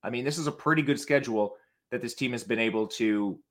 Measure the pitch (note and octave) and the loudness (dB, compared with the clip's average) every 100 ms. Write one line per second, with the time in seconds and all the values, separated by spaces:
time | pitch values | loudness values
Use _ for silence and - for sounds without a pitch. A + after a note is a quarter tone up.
0 | G2+ A#2+ C3 D3+ D3 - - D#3+ C#3+ C#3+ | -4 -4 -2 -2 -4 -2 0 2 2 0
1 | - C#3+ B2 A2 G#2 - _ _ _ B2 | 4 2 2 0 0 -4 _ _ _ -6
2 | A#2+ - C3 A#2+ G2 A2+ A2+ A2 A2 - | -6 -4 -4 -4 -2 0 2 2 -2 0
3 | A2 G#2 G2+ F#2 _ | 2 2 0 -4 _